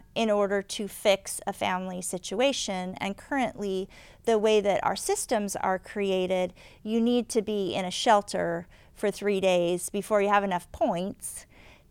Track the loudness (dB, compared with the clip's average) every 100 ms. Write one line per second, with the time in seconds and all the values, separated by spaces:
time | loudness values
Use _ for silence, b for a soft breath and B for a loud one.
0 | -6 -2 2 2 2 0 -2 -6 -8 0
1 | 2 2 0 -10 -6 -4 -2 -2 -4 -8
2 | -6 -8 -6 0 0 0 -4 -6 -6 -6
3 | -8 -8 -4 -2 -2 -4 -6 -4 -6 B
4 | B B 2 4 6 4 4 2 0 -2
5 | -2 -2 0 -2 -2 -2 -2 -2 -4 -4
6 | 0 0 2 0 -2 -4 B B -2 0
7 | 2 2 0 -2 0 -2 -2 -2 -4 0
8 | 4 4 4 -2 -2 -4 -6 b b b
9 | -2 0 0 2 4 4 4 0 -2 -6
10 | 0 2 4 4 2 -2 -4 -2 0 0
11 | -4 -8 -12 -14 -16 b b b b